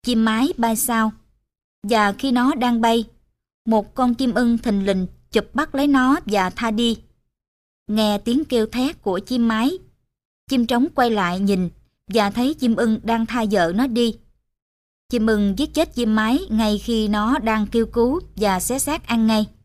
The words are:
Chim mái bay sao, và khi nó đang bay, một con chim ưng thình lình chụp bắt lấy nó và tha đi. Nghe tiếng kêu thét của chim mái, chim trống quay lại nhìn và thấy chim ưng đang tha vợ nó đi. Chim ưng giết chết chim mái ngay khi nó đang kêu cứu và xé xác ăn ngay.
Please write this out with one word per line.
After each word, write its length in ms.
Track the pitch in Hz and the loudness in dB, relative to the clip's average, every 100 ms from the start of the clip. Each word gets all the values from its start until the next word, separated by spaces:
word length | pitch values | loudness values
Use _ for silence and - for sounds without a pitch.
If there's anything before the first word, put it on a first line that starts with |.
Chim 220 | - 233 220 | -2 0 0
mái 280 | 220 277 370 | 0 -2 0
bay 180 | 233 220 | -2 -2
sao, 360 | - 233 220 220 _ _ _ _ _ _ | -2 0 0 -4 _ _ _ _ _ _
và 300 | 202 226 202 | -2 2 2
khi 180 | 202 269 | 0 0
nó 240 | 247 247 302 | 2 2 2
đang 260 | 240 240 | 0 2
bay, 240 | 226 233 220 _ _ _ _ _ - | 2 2 -2 _ _ _ _ _ 0
một 300 | 220 208 - | 0 0 -2
con 200 | 254 233 | 0 0
chim 180 | 262 | 0
ưng 240 | 233 240 233 | 2 2 0
thình 280 | 240 202 196 | 0 0 0
lình 220 | 190 180 - _ | 0 -2 -8 _
chụp 240 | 220 - - | -4 -2 -4
bắt 200 | 311 269 | -4 0
lấy 120 | 285 | 2
nó 320 | 269 254 302 339 | 4 4 2 0
và 240 | 208 185 | -2 -2
tha 220 | - 233 | -2 -4
đi. 260 | 214 233 226 - _ _ _ _ _ _ _ - | 0 0 -2 -10 _ _ _ _ _ _ _ -6
Nghe 300 | 214 214 202 | 0 0 0
tiếng 280 | 214 247 311 | 0 -2 0
kêu 200 | 247 220 | 0 0
thét 360 | 240 262 - | -2 -4 -4
của 180 | - 185 | -4 -4
chim 280 | - 254 233 | -2 -2 0
mái, 300 | 220 247 370 - _ _ _ _ _ _ | 0 -2 -2 -12 _ _ _ _ _ _
chim 160 | 269 233 | -2 0
trống 220 | 247 294 - | 0 0 2
quay 140 | 240 | 0
lại 300 | 214 175 180 | 2 0 0
nhìn 300 | 196 196 175 - _ _ _ | 0 0 -2 -6 _ _ _
và 240 | 208 202 | 0 0
thấy 220 | 202 254 | 0 -2
chim 220 | 311 247 226 | 0 0 0
ưng 240 | 233 220 | 0 0
đang 220 | 208 226 226 | -2 -2 -2
tha 200 | 240 220 | -2 0
vợ 200 | 202 170 185 | 2 2 0
nó 120 | 269 | 0
đi. 300 | 226 233 214 _ _ _ _ _ _ _ _ _ | 0 -2 -2 _ _ _ _ _ _ _ _ _
Chim 180 | 240 220 | -2 2
ưng 260 | 214 202 190 | 2 0 0
giết 160 | 302 | -2
chết 200 | - 339 | -2 -2
chim 220 | - 233 220 | -2 0 0
mái 240 | 220 269 381 | 2 0 0
ngay 280 | 214 220 208 | 0 0 0
khi 300 | 220 226 214 | -2 -2 0
nó 320 | 208 214 294 | 0 0 0
đang 280 | 220 214 202 | 0 -2 0
kêu 180 | 226 226 | -2 -2
cứu 360 | 233 240 311 - - | 0 0 0 -6 -2
và 240 | 202 185 | 0 0
xé 200 | - 262 | -2 -4
xác 280 | 285 311 - | -4 -6 -2
ăn 200 | 226 220 | 0 2
ngay. 180 | 220 208 - | 2 0 -8